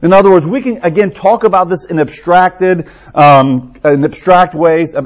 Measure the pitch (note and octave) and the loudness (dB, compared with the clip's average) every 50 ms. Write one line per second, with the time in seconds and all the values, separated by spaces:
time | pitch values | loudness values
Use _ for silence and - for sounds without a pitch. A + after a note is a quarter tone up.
0 | - E3+ F#3+ G3 G3 G3 F#3+ F3 D3 D#3+ A3+ C4+ C4 B3+ A3+ - - F3 D3+ G3 | 0 2 2 4 4 4 4 2 2 -2 -4 -6 -4 -6 -6 -4 -6 -4 -2 -2
1 | G#3 F#3 - - - F#3+ A3+ A3+ A3+ G#3+ F#3+ F#3 F#3 E3+ F#3 - - - F3 D#3 | -2 -2 -4 -4 -2 -2 0 0 0 0 0 0 -2 -2 -4 -6 -6 -6 -4 -4
2 | D3+ - - - - F3 F3 F3+ F#3 F3+ F3+ - F#3 F#3 F#3 E3+ D#3 - - - | -4 -4 -6 -8 -4 0 2 2 2 0 -2 -2 -2 -2 -2 -2 -6 -10 -18 -20
3 | - - - D3 D3 D3 C#3+ C3+ C3+ C3+ C3 B2+ B2 - - - - D3+ C#3+ C#3 | -20 -8 -2 2 4 4 4 4 2 0 -2 -4 -6 -10 -10 -6 -2 -2 0 0
4 | C#3+ D#3 - - - F#3 F3+ F3+ F3+ F3+ F3+ D#3 E3+ E3 D#3+ E3 E3 D3+ - C#3+ | -2 -4 -6 -6 -2 0 2 2 0 0 -2 -2 0 0 0 0 -2 -4 -6 -8
5 | C3+ | -8